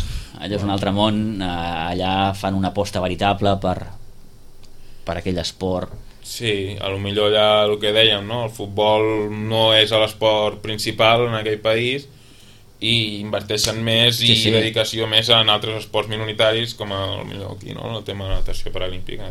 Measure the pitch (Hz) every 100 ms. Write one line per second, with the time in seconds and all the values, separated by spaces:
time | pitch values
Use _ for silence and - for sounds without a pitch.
0 | - - - - 90 101 101 98 101 101
1 | 107 107 107 98 92 87 85 85 85 90
2 | 92 95 98 98 98 95 92 104 98 95
3 | 90 87 101 98 98 95 92 - - -
4 | - - - - - - - - - -
5 | - 87 95 87 80 - 95 90 92 -
6 | - - - - 113 101 95 101 98 98
7 | 98 104 104 107 107 107 104 104 107 110
8 | 110 101 101 120 113 - 101 101 107 107
9 | 110 110 104 107 107 113 110 110 107 110
10 | 107 - 110 107 107 101 107 104 113 110
11 | 113 117 120 110 110 107 110 113 123 139
12 | - - - - - - - - 110 117
13 | 107 104 107 101 104 107 110 110 113 113
14 | 120 120 117 113 110 110 110 110 107 110
15 | 110 110 113 113 110 104 110 110 101 110
16 | 107 110 110 107 110 113 117 - 104 98
17 | 98 98 104 101 98 98 101 107 113 110
18 | 98 101 95 92 - 104 101 92 92 90
19 | - - -